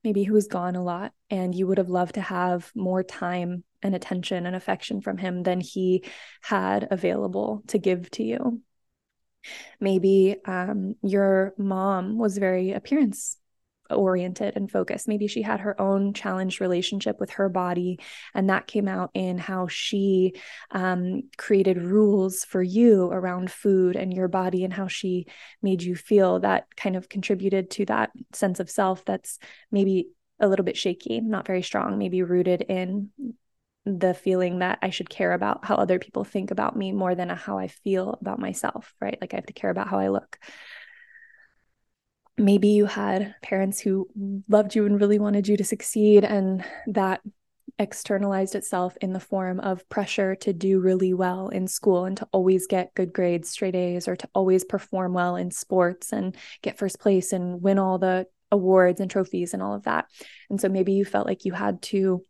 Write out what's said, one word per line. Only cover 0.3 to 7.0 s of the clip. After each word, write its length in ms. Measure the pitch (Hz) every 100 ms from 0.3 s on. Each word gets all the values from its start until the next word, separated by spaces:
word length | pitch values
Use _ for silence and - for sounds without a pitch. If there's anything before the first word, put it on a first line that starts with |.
| 214 208
gone 280 | 180 180 180
a 80 |
lot, 300 | 180 175 208 _ _
and 220 | 190 180
you 120 | 180 190
would 140 | 190
have 100 | 180
loved 260 | 180 180 -
to 60 |
have 500 | 185 180 180 175 - -
more 280 | 185 185
time 600 | 185 - 175 180 175 180 - _
and 140 | 196 180
attention 500 | - 180 175 185 175
and 100 | 185
affection 460 | 190 196 - 202
from 160 | 196 196
him 240 | 185 180
than 200 | 180 180
he 420 | 180 190 185 185 - - - -
had 460 | - 202 185 202 -
available 720 | 185